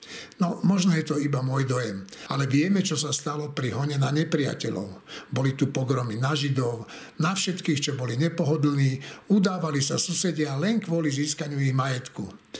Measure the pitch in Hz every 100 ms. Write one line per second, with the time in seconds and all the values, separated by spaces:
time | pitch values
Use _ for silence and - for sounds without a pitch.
0 | - - - - 180 - 170 196 180 160
1 | 156 147 143 135 131 131 127 127 113 98
2 | 92 - - 135 131 139 175 196 190 143
3 | 147 123 151 147 147 143 127 101 - 139
4 | 135 147 160 156 127 - 117 98 101 -
5 | - - - 127 135 135 151 139 127 127
6 | 120 107 135 151 139 131 120 113 110 -
7 | - - 160 190 - 175 - 143 147 123
8 | 123 120 165 - 135 156 147 139 135 131
9 | - - - 202 190 185 160 143 135 -
10 | - 170 185 151 147 139 185 226 - 165
11 | 156 135 147 - 143 143 135 135 135 127
12 | - - 95 - - -